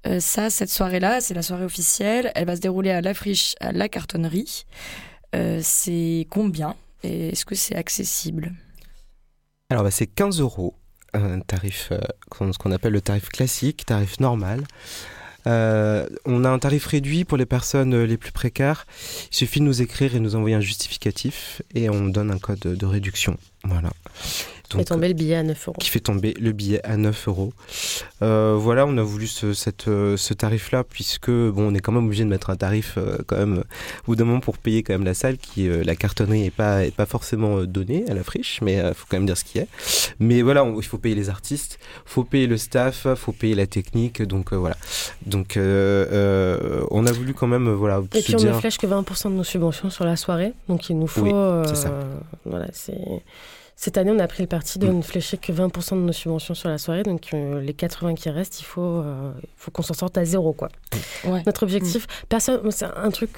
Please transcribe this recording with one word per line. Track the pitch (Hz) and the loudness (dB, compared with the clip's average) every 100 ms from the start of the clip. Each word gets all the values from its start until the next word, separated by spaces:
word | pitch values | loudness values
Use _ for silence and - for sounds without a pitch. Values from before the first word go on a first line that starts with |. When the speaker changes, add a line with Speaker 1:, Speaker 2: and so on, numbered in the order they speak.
| - | -2
Speaker 1:
Euh, | 180 | -2
ça, | - - 220 | 0 0 0
cette | - 190 | -2 -2
soirée-là, | - 185 185 190 247 | -2 0 2 2 0
c'est | 254 | -2
la | 175 | -4
soirée | 165 180 185 | -4 -4 -6
officielle. | - 170 - 202 233 240 - | -2 0 0 0 0 0 -2
Elle | 175 | -2
va | 175 | -2
se | |
dérouler | 190 185 190 | -2 0 0
à | 180 | 0
La | 185 | 0
Friche, | 202 202 190 - - | -4 -2 0 0 -2
à | - | -4
La | 175 214 | -2 -2
Cartonnerie. | - - 175 165 170 285 - - - - - - - - 185 | -4 -6 -2 0 -2 -4 -10 -14 -16 -14 -14 -16 -20 -6 -2
Euh, | 170 165 | 0 0
c'est | 160 - - 170 165 165 160 | 0 0 0 0 0 0 -2
combien ? | 196 214 160 156 - - - | 0 0 0 -6 -8 -18 -10
Et | 175 170 165 | -6 -4 -4
est-ce | - | -4
que | - 196 | -4 -4
c'est | - 170 | -2 -4
accessible ? | 170 - 196 - 160 160 165 175 - - - - - _ _ _ _ _ _ | -4 -4 -4 -4 -4 -6 -8 -12 -18 -20 -20 -20 -20 _ _ _ _ _ _
Speaker 2:
Alors, | 123 | 0
bah, | 101 | 2
c'est | - 110 | 0 -2
quinze | - 202 170 | 0 0 2
euros, | 131 - 87 - - _ - | 0 -2 -6 -8 -20 _ -4
un | 104 101 92 | 0 0 -2
tarif, | - 92 98 - - | -2 -2 -2 -6 -4
euh, | - - - - - - | -4 -4 -8 -14 -4 -2
ce | 180 | 0
qu'on | - | -2
appelle | 185 113 | 0 2
le | 104 | 2
tarif | - 143 - | 2 -2 -2
classique, | - 131 - 131 - - | -2 -2 0 -2 -2 0
tarif | 107 101 - | 0 0 0
normal. | 131 117 92 117 143 - - - - - - - 123 | 0 2 -2 -4 -6 -14 -16 -16 -14 -18 -20 -6 0
Euh, | 117 110 110 107 104 - - 135 | 4 4 4 4 2 -2 -6 0
on | 120 127 | 4 4
a | |
un | 127 | 4
tarif | 139 143 - | 2 0 2
réduit | 147 139 160 180 | 0 2 0 2
pour | 143 | 2
les | 127 | 2
personnes, | 123 - 139 131 | 0 2 2 4
euh, | 120 117 | 4 4
les | 113 | 0
plus | - | -2
précaires. | - 123 - 139 156 - - - - - | -4 -2 2 0 0 -6 -16 -12 -12 -4
Il | - | 0
suffit | 127 143 | 0 4
de | 147 | 4
nous | 123 | 4
écrire | 123 - 135 120 | 0 2 2 2
et | |
nous | 110 110 | 2 2
envoyer | 110 110 | 4 2
un | |
justificatif | 98 101 - - 107 - 131 - - - - | 2 -2 -6 -2 -2 -2 -4 -6 -12 -14 -6
et | 131 113 | 0 2
on | 104 98 | 2 2
donne | 98 104 | 2 0
un | 95 | -2
code | - 98 | -2 -2
de | 85 90 98 | -2 0 2
réduction. | 101 98 - - 82 - _ 101 | 0 0 -2 -2 -2 -8 _ -2
Voilà. | 87 82 - - | 0 -2 -6 -16
Speaker 3:
Fait | - - - - - - - | -12 -8 -8 -8 -14 -4 -2
Speaker 2:
Donc, | 175 | 0
Speaker 3:
tomber | 165 175 | 2 2
le | |
billet | 170 156 165 | 2 2 2
à | |
neuf | 156 156 - | 0 -2 -6
euros. | 165 | -4
Speaker 2:
qui | - | -2
fait | 117 | 0
tomber | - 101 104 - | 2 2 2 0
le | 113 | 0
billet | 107 101 104 - | 0 0 0 0
à | 107 | 2
neuf | 107 104 - | 2 0 -2
euros. | 92 98 - - - - - - - | -2 -2 -6 -12 -8 -6 -6 -10 -2
Euh, | 110 110 110 107 | 2 4 6 4
voilà, | 110 120 143 | 4 4 4
on | 131 | 4
a | |
voulu | 107 104 110 | 0 -2 -6
ce, | - 104 | -2 -2
cette, | 101 - - 113 | 0 -2 -2 0
euh, | 101 101 101 | 2 2 2
ce | - | 0
tarif-là, | - 110 110 - 127 | 0 0 0 0 -2
puisque, | 123 - - - - | -2 -6 -6 -4 2
bon, | 120 117 101 104 | 4 4 4 2
on | |
est | 101 | 2
quand | 95 | 2
même | 120 113 | 2 2
obligé | 104 110 | 2 2
de | |
mettre | 95 - | 2 0
un | 95 | -2
tarif, | 98 107 107 - | 2 0 0 -4
euh, | 98 104 - | -2 -4 -2
quand | - | 0
même, | 104 90 | 2 0
euh, | - - - - | -2 -10 -12 -8
au | - | 0
bout | 113 | 2
d'un | 117 | 4
moment | 120 | 4
pour | 123 - | 0 -2
payer | - 110 | 0 0
quand | 110 | 2
même | 95 95 | 0 0
la | |
salle, | 92 131 131 | 0 0 -2
qui, | - - 92 | -6 0 2
euh, | 85 85 | 2 0
la | 82 | 0
cartonnerie | 101 - 104 110 95 | 0 2 2 4 2
est | |
pas, | - 107 98 90 | 0 2 4 2
est | |
pas | - 104 | 0 -2
forcément, | 120 - 110 107 98 | -2 -2 0 2 2
euh, | 92 | 0
donnée | 92 95 151 233 | -2 -2 -2 0
à | |
la | 98 | -2
friche, | 92 - - - | -2 -4 -6 -2
mais, | 107 98 | 0 2
euh, | 87 | 0
faut | 87 - | -2 -2
quand | 92 | 0
même | 98 | 2
dire | 87 | 0
ce | - | -4
qu'il | - | -6
y | |
a. | 196 - - - - - | -6 -8 -2 0 -2 2
Mais | 110 120 | 4 6
voilà, | 120 143 127 | 6 6 4
on, | 110 | 0
il | - | -6
faut | 110 | -4
payer | 117 104 | 0 0
les | 101 | -2
artistes, | 95 - 143 - - - - | -6 -6 -6 -6 -12 -18 -20
faut | - - 123 | -4 -4 0
payer | 139 127 | 2 4
le | 113 | 2
staff, | - 127 127 127 135 127 | 2 2 2 0 0 0
faut | - | -2
payer | 104 113 104 | -2 2 2
la | 98 | 2
technique, | - - 120 117 117 | 0 -2 0 0 -2
donc, | 104 95 92 | -2 0 0
euh, | 95 | 0
voilà. | 87 - - - - - - | 0 -2 -6 -8 -8 -10 -2
Donc, | 101 98 104 | -2 0 2
euh, | 95 98 98 98 95 | 4 4 6 4 4
euh, | 101 101 95 92 87 - - - | 2 4 4 4 2 0 -2 0
on | 104 117 | 4 4
a | |
voulu | 120 127 | 2 -2
quand | 135 123 | 0 2
même, | 123 120 | 2 2
euh, | 101 | 2
voilà, | 104 98 98 | 2 2 2
Speaker 3:
Et | 220 | 0
Speaker 2:
se | 214 | 2
Speaker 3:
puis | 226 | 4
on | |
Speaker 2:
dire | 214 | 4
Speaker 3:
ne | 208 | 4
flèche | 226 - | 0 -2
que | 202 | 0
vingt | 196 | 0
pour | 196 190 | 0 -4
cent | 208 | -2
de | 190 | 0
nos | 175 | 0
subventions | 180 170 156 190 | 0 0 0 -6
sur | - | -2
la | 170 170 | 0 0
soirée, | - 170 196 247 - | 0 0 -2 -4 -2
donc | 175 - | -2 0
il | 160 | 0
nous | 160 | 0
faut, | - | 2
Speaker 2:
Oui, | 202 | 4
Speaker 3:
euh, | 202 196 170 | 4 4 4
Speaker 2:
c'est | 156 151 | 2 0
ça. | 160 139 135 139 156 160 - | -2 -4 -6 -10 -12 -12 -8
Speaker 3:
voilà, | - - | -6 -6
c'est, | - - 196 180 - - - - - - - | -10 -10 -8 -6 -8 -10 -20 -20 -20 -20 -6
cette | - 196 | -2 2
année, | 190 | 4
on | 220 | 4
a | 175 | 2
pris | - | -2
le | 180 | -2
parti | 170 - 190 | -2 -4 0
de | 196 | 2
Speaker 2:
Mm. | 180 | 2
Speaker 3:
ne | |
flécher | 156 180 - 190 | 0 -4 -4 -6
que | - | -4
vingt | 165 185 | 0 0
pour | 175 | 0
cent | 170 190 | -2 0
de | |
nos | 175 | 0
subventions | 165 165 160 - 170 | 0 -4 -4 -4 -6
sur | 170 | -4
la | 151 | -4
soirée, | - 165 | -2 -2
donc, | 202 170 - 151 | -2 -4 -4 -4
euh, | 143 143 | -2 -4
les | 139 147 | -4 -4
quatre-vingts | 170 - 170 165 | -6 -2 -4 -2
qui | 160 | -4
restent, | 151 190 - | -4 -6 -10
il | |
faut, | - 180 | -12 -4
euh, | 175 170 147 135 139 131 | -2 -2 -4 -6 -8 -10
il | - - | -16 -16
faut | - | -10
qu'on | - | -6
s'en | 165 | -4
sorte | 160 180 - | -2 -2 0
à | 165 | 2
zéro, | 190 160 | 2 2
quoi. | 151 - - - - - - 180 | 0 -6 -10 -6 -6 -6 -6 -2
Speaker 1:
Ouais. | 180 170 | 0 0
Speaker 3:
Notre | - | 0
objectif, | 202 196 180 208 - | 0 2 0 -2 -4
Speaker 1:
Mm. | - - | -14 -2
Speaker 3:
personne, | 226 240 254 208 | 0 2 2 0
c'est | 208 - | -2 -6
un | - 208 | -2 -2
truch | - 226 | 0 -4